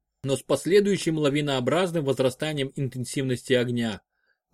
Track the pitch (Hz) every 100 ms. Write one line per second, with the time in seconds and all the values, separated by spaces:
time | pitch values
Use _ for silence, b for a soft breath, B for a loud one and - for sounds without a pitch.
0 | _ _ 135 131 - 143 147 202 202 190
1 | - 160 151 143 147 135 123 156 185 165
2 | 139 135 131 - 156 151 135 - 135 127
3 | 120 - 135 120 - 123 123 120 117 98
4 | _ _ _ _ _